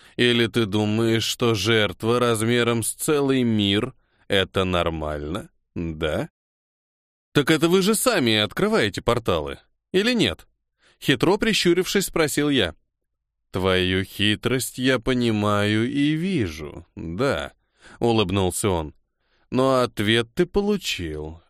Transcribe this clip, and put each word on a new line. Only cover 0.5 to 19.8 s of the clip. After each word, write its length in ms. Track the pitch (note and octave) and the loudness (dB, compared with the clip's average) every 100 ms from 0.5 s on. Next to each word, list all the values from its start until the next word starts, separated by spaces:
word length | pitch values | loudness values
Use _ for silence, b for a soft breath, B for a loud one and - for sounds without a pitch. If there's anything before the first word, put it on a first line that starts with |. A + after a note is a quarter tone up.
| B2 A2 | 0 0
думаешь, 580 | G#2 G#2 G#2+ A2+ A2+ | 0 0 0 2 0
что 300 | A2+ - A#2+ | -2 -2 0
жертва 680 | A2+ G2 A2+ G#2 - A2 A#2+ | 0 2 2 0 -2 0 2
размером 640 | A#2+ A2+ A2+ A#2+ A#2 A#2 | 2 0 0 2 2 0
с 100 | G#2+ | -2
целый 500 | - - D3 C#3 C3+ | -6 -2 0 2 2
мир — 520 | A#2+ A2 G2+ G2+ B2 - _ _ _ | 2 2 2 2 -2 -10 _ _ _
это 360 | G2 F#2+ - | -2 0 -2
нормально, 880 | F#2 F2+ F2 D#2+ D2+ D2+ D2 F#2 A#2+ _ _ | 0 0 0 -2 -6 -6 -8 -8 -10 _ _
да? 560 | - E2 D#2 D#2+ E2 D3+ _ _ _ _ _ _ _ _ _ _ | -8 -8 -4 -4 -4 -6 _ _ _ _ _ _ _ _ _ _
Так 180 | - C#3 | -2 2
это 180 | D#3 E3 | 2 4
вы 140 | F#3 | 2
же 120 | F#3 | 2
сами 420 | A3 - G#3+ A#2+ G#2+ | 2 2 2 2 2
открываете 680 | G#2 - G3+ A3 A2 - | 0 -2 0 2 0 -2
порталы, 560 | - A#2 A2 F2 C#2+ C2+ _ _ _ | -2 -2 0 -2 -2 -10 _ _ _
или 200 | - G#3+ | 0 0
нет? 360 | B3 B2+ E2 - _ _ _ b b | 2 0 0 -14 _ _ _ b b
Хитро 360 | - C3 D3+ G3+ | -2 2 2 2
прищурившись, 720 | A3 G3+ F3 E3+ F3+ G#3 F3+ | 0 0 2 2 0 -2 -2
спросил 440 | - D3+ - D3 | -2 -2 0 0
я. 240 | C#3 F2+ - _ _ _ _ _ _ _ | 2 0 -4 _ _ _ _ _ _ _
«Твою 540 | - F#2+ F#2 F#2 F#2 | -2 2 2 2 0
хитрость 720 | F#2+ - G2+ G#2 A#2+ B2+ - - | -4 -2 -2 0 -2 -4 -4 -2
я 200 | B2+ C3 | 0 0
понимаю 920 | A#2 B2+ A#2+ G#2+ G#2 G#2 G#2 G#2+ A#2+ | 0 0 0 0 0 0 2 0 0
и 220 | C#3 C#3+ | -2 -2
вижу, 720 | D#3 F3+ F3+ G2 D#2 D2 - - - | -2 -2 -2 -4 -6 -12 -14 -18 -12
да», — 560 | E2 F2 C3+ F2+ C#2 - B B B B | -10 -4 -2 -2 -6 -14 B B B B
улыбнулся 680 | A#2+ A2+ G2 G2 F#2 - G#2+ | 0 2 2 2 0 0 -2
он. 260 | F2 D2+ - _ _ _ _ _ | -2 -4 -12 _ _ _ _ _
Но 300 | B2 C3 C3 | 0 2 2